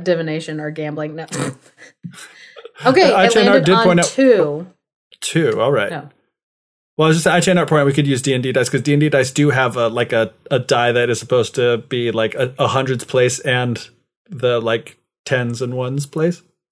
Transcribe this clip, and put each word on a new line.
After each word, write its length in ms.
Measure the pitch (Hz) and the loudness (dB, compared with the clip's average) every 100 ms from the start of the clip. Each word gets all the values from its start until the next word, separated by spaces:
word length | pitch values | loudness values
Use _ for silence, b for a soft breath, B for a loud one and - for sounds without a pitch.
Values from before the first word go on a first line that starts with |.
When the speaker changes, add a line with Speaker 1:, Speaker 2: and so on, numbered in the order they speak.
Speaker 1:
divination 560 | 180 165 160 156 160 151 | -2 -2 -4 -6 -8 -10
or 100 | 151 | -8
gambling. 460 | 156 151 151 151 151 | -8 -8 -8 -8 -10
No. 100 | 160 | -12
<laughs> 60 | 143 139 - b b b _ - B B B B B - - 254 | -8 -8 -10 b b b _ -20 B B B B B -20 -4 0
Okay, 260 | 330 302 | 4 4
Speaker 2:
I 120 | 196 | 4
Speaker 1:
it 80 | 190 | 4
Speaker 2:
Chan 160 | 220 202 | 4 4
Art 60 | |
Speaker 1:
landed 100 | 202 156 | 4 4
Speaker 2:
did 80 | |
Speaker 1:
on 100 | 190 | 4
Speaker 2:
point 140 | 185 170 | 4 4
out 80 | 170 | 2
Speaker 1:
two. 640 | - 269 202 151 147 180 _ _ _ _ _ | 2 4 4 2 -4 -10 _ _ _ _ _
Speaker 2:
two, 400 | - 160 139 107 | -4 0 0 2
all 120 | 123 | 2
right. 180 | 127 101 | 2 0
Speaker 1:
No. 180 | 156 147 _ _ _ _ _ _ _ _ - | -6 -14 _ _ _ _ _ _ _ _ 0
Speaker 2:
Well, 100 | 160 | 2
I 20 | |
was 80 | 160 | 2
just, 100 | 170 | 2
I 140 | 175 | 2
Chan 180 | 185 180 | 2 2
Art 100 | 147 | 2
point 120 | 151 | 2
out 60 | 139 | 2
we 60 | |
could 140 | 139 139 | 2 0
use 160 | 131 | 0
D 100 | 139 | 0
and 80 | 127 | -2
D 120 | 127 | 0
dice, 160 | 127 120 | -2 0
'cause 140 | 131 | -2
D 100 | 147 | 0
and 80 | 143 | 2
D 80 | 151 | 2
dice 240 | 143 131 | 2 0
do 180 | - 147 | 0 2
have 260 | 131 123 123 | 2 0 0
a, 120 | 117 | -2
like, 240 | 117 117 | -2 -2
a, 200 | 113 110 - - | 0 -2 -6 -4
a 120 | 127 | -2
die 320 | - 123 120 | 0 0 2
that 180 | 120 120 | 0 0
is 80 | 113 | -2
supposed 380 | - 127 107 131 | 0 0 0 -2
to 220 | 120 117 - | 0 0 -4
be, 240 | 123 120 | -4 -2
like, 240 | 110 110 - | -2 -4 -2
a, 180 | 127 - | -4 -2
a 120 | 123 | -2
hundreds 340 | 131 135 123 | -2 -2 -6
place 380 | - 131 123 - | -2 0 0 0
and 480 | 143 127 123 110 - _ _ _ _ | -2 -2 -2 -6 -10 _ _ _ _
the, 300 | 143 123 120 | -4 -2 0
like, 360 | 113 113 - - _ _ | 0 -4 -6 -20 _ _
tens 360 | - 127 120 117 | -4 -2 -2 -4
and 140 | 123 | -6
ones 320 | 127 127 139 139 | -4 -6 -6 -6
place. 340 | 156 165 - _ _ _ | -2 -2 -2 _ _ _